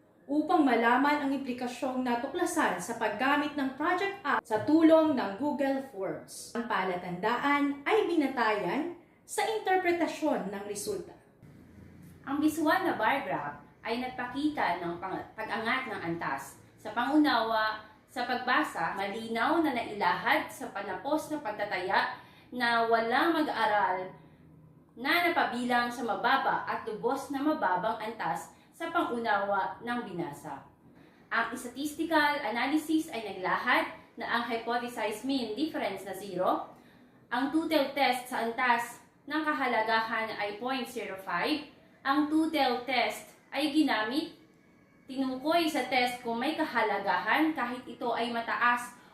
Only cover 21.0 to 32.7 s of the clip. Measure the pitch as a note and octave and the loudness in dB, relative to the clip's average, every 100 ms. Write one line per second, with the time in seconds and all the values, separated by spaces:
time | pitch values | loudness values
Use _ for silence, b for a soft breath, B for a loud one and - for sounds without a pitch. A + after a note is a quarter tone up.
21 | C#4 D4+ - D4+ G#3 G#3 G3+ F#3 F#3 A3 | 0 -2 -2 -6 -6 -4 -4 -2 0 2
22 | B3 B B B B B3 A#3+ A#3 A3+ A3+ | 0 B B B B 0 2 4 4 4
23 | A#3 B3+ E4+ D#4+ D4+ A3+ A3 G#3 F#3 F#3 | 4 4 4 2 2 2 2 4 2 0
24 | F#3 - B B B - - - - - | -4 -12 B B B -20 -20 -20 -20 -6
25 | C4 F4 F4 D4 A#3 A#3+ B3 A#3+ A#3+ A#3+ | 0 2 4 2 0 0 2 2 0 -2
26 | A#3 F#3+ A#3+ C4+ C4 - - A3+ - G#3+ | -4 0 2 4 2 0 -2 -6 -6 -4
27 | A#3 C#4 - C#4 D4+ D#4 F#3 - A3 A3+ | -2 -2 -4 -2 0 2 2 2 0 -2
28 | A3 A3+ E3+ E3 - B B - E4 F4 | -6 -6 -4 -4 -8 B B -10 -2 0
29 | D#4 A#3 A3+ G3+ G3+ G3 F#3 - A#3 A#3+ | 0 0 2 2 2 0 0 -4 -6 -4
30 | G3 F3 D3 D3+ D3+ C#3 - - - B | -4 -6 -6 -8 -12 -12 -16 -20 -20 B
31 | B B B A3+ A3+ - A#3+ C4 D4 - | B B B -2 -2 -4 -10 -6 -6 -4
32 | D#4+ D#4 D4 C#4+ B3 A#3 C4+ | 2 4 4 2 -2 -2 0